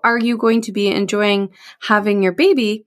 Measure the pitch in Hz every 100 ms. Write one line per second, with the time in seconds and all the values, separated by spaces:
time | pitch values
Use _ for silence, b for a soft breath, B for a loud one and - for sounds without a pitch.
0 | 226 233 233 226 226 226 226 202 202 196
1 | 196 208 208 202 196 B B B - 208
2 | 208 202 185 180 370 302 214 214